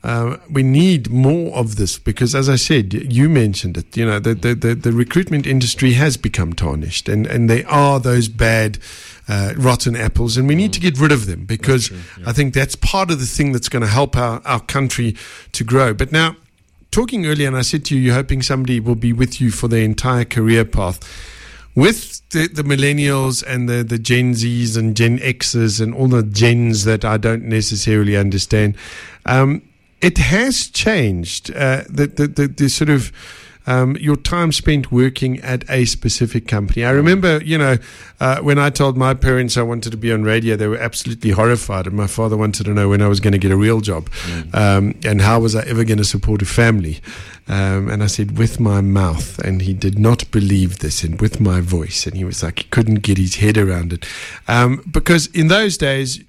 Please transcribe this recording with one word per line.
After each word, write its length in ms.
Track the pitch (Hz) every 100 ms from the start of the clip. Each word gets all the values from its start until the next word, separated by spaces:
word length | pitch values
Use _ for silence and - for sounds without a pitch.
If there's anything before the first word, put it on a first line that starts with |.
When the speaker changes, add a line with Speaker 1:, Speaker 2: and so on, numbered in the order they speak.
Speaker 1:
Uh, 340 | 117 117 117 123 -
we 120 | 143
need 460 | 131 139 185 170 110
more 440 | 123 131 165 165 131
of 200 | 113 104
this 220 | 95 -
because, 380 | - - 123 135
as 120 | 135
I 80 | 131
said, 380 | - 151 98
y-, 80 | - 139
you 180 | 120 147
mentioned 480 | 156 110 95 92 85
it, 200 | 85 -
you 80 | 117
know, 140 | 104
the, 160 | 110 110
the, 180 | 120
the, 220 | 120 113 117
the 160 | 117
recruitment 520 | 117 120 175 190 151 135
industry 460 | 135 123 - 131
has 220 | 120 151 127
become 380 | 107 - 82
tarnished 560 | 82 85 73 78 - -
and, 160 | 104 110
and 240 | 117 113
there 180 | 113 -
are 320 | 147 143 139
those 300 | 123 123 113
bad, 480 | 110 113 113 110 104 - - - - -
uh, 260 | 101 98 -
rotten 380 | 127 120 127 120
apples, 400 | 110 - 120 117
and 100 | 135
we 80 | 156
need 160 | 208
to 60 | 196
get 180 | 175 131
rid 120 | 151
of 140 | 143 98
them 180 | 85 92
because 440 | 110 - 127 113
Speaker 2:
That's 240 | 92 87
true, 100 | -
yeah. 60 | 95
Speaker 1:
I 20 |
think 200 | 117 139
that's 220 | 135 135 -
part 340 | - 196 185
of 80 | 156
the 60 | 123
thing 260 | - 143
that's 160 | 127 -
gonna 200 | 127 113
help 280 | 117 139 131
our, 240 | 120 113 -
our 160 | 120
country 540 | - 139 131 - 117 101 - - -
to 100 | - 113
grow. 280 | 131 131 104
But 160 | 135
now, 240 | 156 160 - _ _ _ _ _
talking 340 | - 240 240 160
earlier, 220 | 151 139
and 100 | 131
I 60 |
said 200 | 123 156 -
to 100 | 139
you, 60 |
you're 120 | 127 120
hoping 280 | 135 135
somebody 360 | 123 131 127 123
will 160 | 113 113
be 160 | 117
with 300 | 117 127 -
you 80 | 120
for 160 | - 120
their 160 | 113
entire 420 | 110 107 127 123 113
career 380 | 117 110 113
path. 360 | 113 - 92 90 - - - - - - - -
With 460 | 160 220 - - _
the, 180 | 160 165
the 160 | 156
millennials 800 | 143 135 143 147 143 139 131 123 -
and 220 | 127 120
the, 160 | 120
the 140 | 113 117
Gen 340 | 110 123 127 120
Zs 420 | 117 120 120 113
and 180 | 110 110
Gen 220 | 117 123
Xs 640 | 131 - - 120 113 101
and 120 | 110
all 140 | 120 131
the 160 | 123
gens 600 | 107 104 117 120 117 110 101
that 180 | 110
I 140 | 110 110
don't 280 | 113 113 117
necessarily 680 | 110 107 104 110 107 104 101
understand, 640 | 98 95 - 110 107 104 - - - - -
um, 380 | 127 135 151 _ _ _ _
it 200 | 180 175
has 480 | 127 185 262 247 -
changed, 840 | - - 208 113 90 85 - - -
uh, 260 | 135 135 -
the, 160 | 139 143
the, 220 | - 147
the, 200 | 143 143
the 220 | 131 139
sort 220 | - 151
of, 200 | 143 - - - - - - -
um, 320 | 127 127 151
your 180 | 151 143
time 360 | - 175 170
spent 400 | 147 - 147 127
working 480 | 123 131 131 131 127
at 280 | - 127 -
a 140 | 135 120
specific 600 | - 113 - 117 117 -
company. 380 | 107 101 - 120
I 60 |
remember, 500 | 139 156 190 185 156
you 140 | 156 160
know, 200 | 143 120 - - - _
uh, 180 | 131 131
when 180 | 147 143
I 100 | 143
told 260 | 139 139 127
my 200 | 131 135
parents 420 | - 127 123 123
I 60 |
wanted 260 | 117 120 113
to 80 | 113
be 160 | 113
on 80 | 110
radio, 340 | 107 113 113 107
they 120 | 107
were 100 | 117
absolutely 540 | 120 - - 113 110
horrified. 560 | 98 113 120 - 98 92
And 80 | 101
my 80 | 101
father 320 | - 113 107
wanted 280 | 107 101 104
to 100 | 104
know 140 | 101
when 120 | 101
I 60 | 104
was 120 | 101
gonna 200 | 104 98
get 100 | 95
a 80 | 95
real 240 | 107 113
job, 260 | 104 82 78 - 87
Speaker 2:
Mm. 280 | 85 78 87
Speaker 1:
um, 400 | 104 98 101 -
and 160 | - 104
how 180 | 101 117
was 160 | 113 110
I 80 | -
ever 180 | 113
gonna 200 | 113 107
support 400 | 104 98 - 107
a 20 | 95
family. 540 | - 117 110 80 78 - - - - -
Um, 420 | 98 98 98 98
and 140 | 107
I 40 | 104
said, 300 | - 101 104
"With 220 | 113 -
my 220 | 113 101
mouth." 580 | 98 98 92 80 - -
And 240 | 92 92
he 100 | 92
did 240 | 95 98 98
not 320 | 107 120 -
believe 480 | 110 98 98 92 92
this, 260 | 76 -
and 160 | 80 82
with 200 | 107 -
my 200 | 104 90
voice. 460 | 87 90 80 - -
And 100 | 95
he 80 |
was 200 | 92 90
like, 160 | 82 -
he 60 | -
couldn't 360 | - 110 107
get 160 | 101 95
his 200 | 92 -
head 200 | 107 107
around 360 | 98 87 85
it. 120 | 85 - - - - -
Um, 360 | 117 123 135 -
because 360 | 151 - 170 147
in 200 | 180 156
those 280 | 196 214 -
days 440 | 143 135 131 131